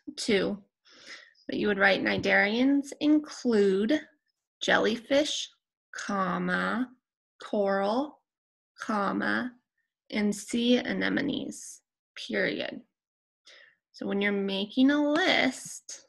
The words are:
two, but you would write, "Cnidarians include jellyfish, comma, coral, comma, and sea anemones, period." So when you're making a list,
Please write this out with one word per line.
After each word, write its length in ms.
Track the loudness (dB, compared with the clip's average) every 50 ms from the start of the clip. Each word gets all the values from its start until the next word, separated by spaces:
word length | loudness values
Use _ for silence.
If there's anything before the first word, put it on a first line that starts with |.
| -18 -16 -12
two, 460 | -8 -2 0 2 2 2 0 -4 -6 -12 _ _ _ _ -20 -20 -20 -20 -18 -18 -18 -20 -20 _ _ _
but 100 | -8 -4
you 120 | -2 0 0
would 100 | 0 2
write, 240 | 4 2 4 2
"Cnidarians 880 | 0 -2 -2 0 0 2 4 4 4 2 2 2 2 4 4 2 0 -2 -6 -2
include 1040 | 2 4 4 4 2 -2 -12 -4 -2 2 4 4 4 4 4 2 2 2 0 0 -2 -8 _ _ _ _ _ _ _ _ _ -6
jellyfish, 920 | 0 2 2 4 4 2 0 -2 -2 0 2 2 2 0 -2 -6 -8 -12 _ _ _ _ _ _ _ _
comma, 1000 | -14 -12 -8 -4 -2 -2 -2 -2 -2 -2 -2 -2 -2 -2 -2 -2 -2 -2 -4 -6 -8 _ _ _ _ _ _ _ _ -16
coral, 800 | -8 -4 0 2 2 2 2 2 2 2 0 0 -2 -4 -8 _ _ _ _ _ _ _ _ _ _ _ _ -12
comma, 760 | -6 -2 -2 0 0 0 0 -2 0 0 0 -2 -2 -4 -10 _ _ _ _ _ _ _ _ _ _ -6
and 240 | -2 0 0 0 -2
sea 440 | -4 -6 -4 -2 0 2 4 2 2
anemones, 1000 | 2 -2 -4 -2 -2 0 0 0 0 -2 -4 -4 -6 -8 -12 -14 -14 -18 -18 -20 _ _ _ _ _ _ -16
period." 680 | -14 -10 -6 -4 -2 -2 -2 -4 -6 -8 -8 -10 -14 -18 _ _ _ _ _ _ _ _ _ _ _ _ -20 -20 -20 -20 _ _ _ _ _ _ -8
So 80 | -6
when 140 | -4 -2 0
you're 100 | 0 0
making 600 | 0 0 -2 -2 -2 -4 -4 -2 2 4 4 4
a 200 | 4 4 2 2
list, 920 | 2 2 2 2 2 2 2 0 -2 -4 -12 -14 -14 -16 _ -18 -20 -20 -20